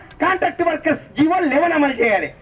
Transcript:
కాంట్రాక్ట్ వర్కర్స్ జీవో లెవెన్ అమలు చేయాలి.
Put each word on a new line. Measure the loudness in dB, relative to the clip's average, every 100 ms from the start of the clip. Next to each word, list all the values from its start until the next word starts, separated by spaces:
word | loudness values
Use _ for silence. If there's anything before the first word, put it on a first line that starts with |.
| -6 -4
కాంట్రాక్ట్ | -2 0 -2 -2
వర్కర్స్ | -2 -2 -2 -4 -4 0
జీవో | 2 2
లెవెన్ | 0 2 2
అమలు | 2 0
చేయాలి. | 0 0 0 -2 -12